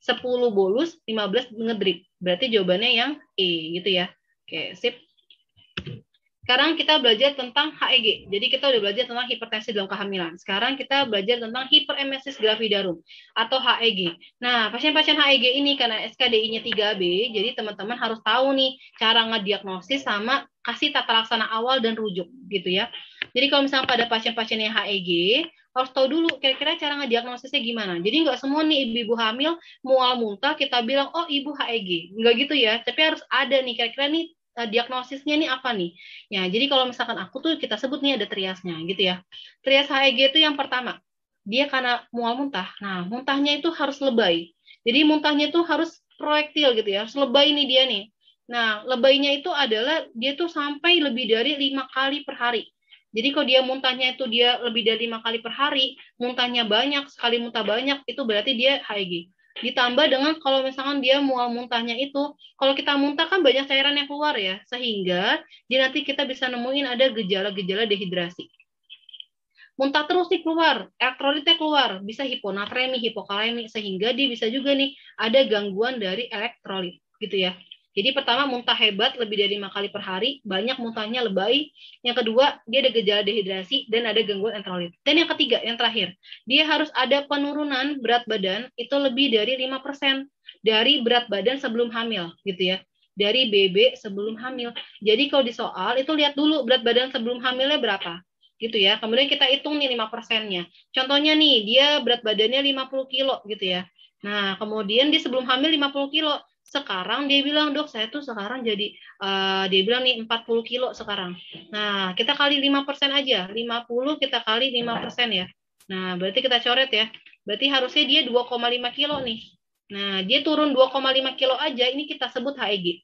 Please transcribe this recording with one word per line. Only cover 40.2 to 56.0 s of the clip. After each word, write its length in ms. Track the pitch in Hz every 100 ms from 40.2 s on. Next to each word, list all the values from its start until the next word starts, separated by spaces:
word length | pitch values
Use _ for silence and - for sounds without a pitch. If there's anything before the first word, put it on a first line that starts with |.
| 269
itu 100 | 294
yang 100 | 311 294
pertama, 400 | 262 254 240 170 _ _ _ _ -
dia 160 | 226 285
karena 320 | 269 247 247 -
mual 240 | 233 233 247
muntah. 320 | 277 285 190 -
Nah, 240 | 202 190 180
muntahnya 500 | 233 269 277 285 294
itu 140 | 330
harus 240 | 330 277 277
lebay. 480 | 269 233 202 170 170 _ _ -
Jadi 240 | - 247 311
muntahnya 400 | 311 302 294 294
itu 160 | 339
harus 400 | 339 311 330 - _ _
proyektil 560 | 294 302 302 - 294 226
gitu 140 | 208
ya, 160 | 196 226
harus 80 | 269
lebay 340 | 269 247 294 294
nih 100 | 277
dia 160 | 254 262
nih. 160 | 214 208 _ _ _ _
Nah, 320 | 240 226 214
lebaynya 480 | 226 254 262 277 285 277
itu 80 | 285
adalah 560 | 302 269 214 247 311 -
dia 240 | 233 254 285
tuh 160 | 339
sampai 480 | 330 285 285 330 349
lebih 320 | 294 233 240
dari 240 | 220 247 294
lima 320 | 277 269 262
kali 320 | 269 269 285 285
per 80 | 277
hari. 320 | 240 233 - _ _ - _
Jadi 160 | 214 247
kalau 120 | 285
dia 160 | 262 262
muntahnya 560 | 254 262 269 254 254 254
itu 80 |
dia 320 | 262 226 240 247
lebih 240 | 240 226 220
dari 160 | 220
lima 160 | 233 226
kali 240 | 226 226
per 80 | 226
hari, 480 | 226 285 285 262 -